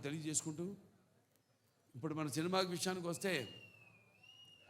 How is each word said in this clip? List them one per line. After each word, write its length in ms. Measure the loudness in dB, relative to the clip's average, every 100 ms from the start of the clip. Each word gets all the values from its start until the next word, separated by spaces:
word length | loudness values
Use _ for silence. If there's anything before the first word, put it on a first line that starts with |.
| 0
తెలియజేసుకుంటూ, 600 | -2 0 0 0 -2 -4 -6 -14 -20 _ _ _ _ _ _ _ _ _ -6
ఇప్పుడు 180 | -2
మన 160 | 0 0 2
సినిమా 220 | 4 4 4 2
విషయానికి 320 | 0 0 0
వస్తే, 260 | -2 2 0 0 -8 -18 -20 -20 -20 -20 -20 -20 -20 -20 -20 -20